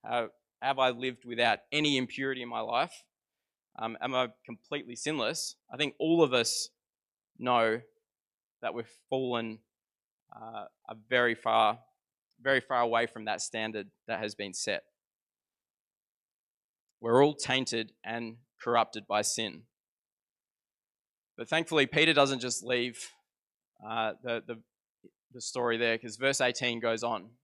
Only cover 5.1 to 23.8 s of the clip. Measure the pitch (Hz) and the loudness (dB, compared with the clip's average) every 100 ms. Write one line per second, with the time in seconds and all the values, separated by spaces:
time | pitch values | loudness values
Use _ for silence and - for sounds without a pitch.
5.1 | 156 113 165 - - _ 127 147 - 160 | -2 -2 -2 -8 -12 _ -4 -4 -2 2
6.1 | 170 151 123 117 - - _ _ _ _ | 6 6 4 2 -2 -6 _ _ _ _
7.1 | _ _ _ 123 120 113 113 127 _ _ | _ _ _ 0 4 4 0 -6 _ _
8.1 | _ _ _ _ _ 117 117 113 - _ | _ _ _ _ _ -8 -6 -10 -16 _
9.1 | 131 131 120 113 110 _ _ _ _ _ | -4 -2 -2 -4 -10 _ _ _ _ _
10.1 | _ _ - 113 110 101 _ - 110 110 | _ _ -18 -14 -14 -16 _ -18 -18 0
11.1 | 127 120 117 117 113 107 117 _ _ _ | 2 2 0 2 4 4 0 _ _ _
12.1 | _ _ _ 127 135 - 127 120 117 117 | _ _ _ 0 0 2 0 2 2 0
13.1 | 117 107 101 - 113 110 110 98 _ - | -4 -6 -4 -4 -4 -4 -6 -10 _ -8
14.1 | 113 107 - 101 92 - 95 - _ _ | -6 -6 -6 -10 -6 -4 -4 -6 _ _
15.1 | _ _ _ _ _ _ _ _ _ _ | _ _ _ _ _ _ _ _ _ _
16.1 | _ _ _ _ _ _ _ _ _ 117 | _ _ _ _ _ _ _ _ _ 4
17.1 | 120 147 147 - 131 127 117 110 _ - | 8 8 4 0 0 0 -4 -4 _ -8
18.1 | 117 117 117 _ _ - 117 110 107 101 | -8 -8 -12 _ _ 2 2 2 -2 -2
19.1 | 104 104 - 110 85 - _ _ _ _ | 0 0 -2 -6 -8 -20 _ _ _ _
20.1 | _ _ _ _ _ _ _ _ _ _ | _ _ _ _ _ _ _ _ _ _
21.1 | _ _ - 117 160 165 160 135 151 160 | _ _ -16 -4 -2 0 2 2 4 4
22.1 | 147 139 135 123 117 107 123 123 113 - | 6 4 2 -4 -6 -2 0 0 -6 -16
23.1 | - _ _ _ _ _ _ | -18 _ _ _ _ _ _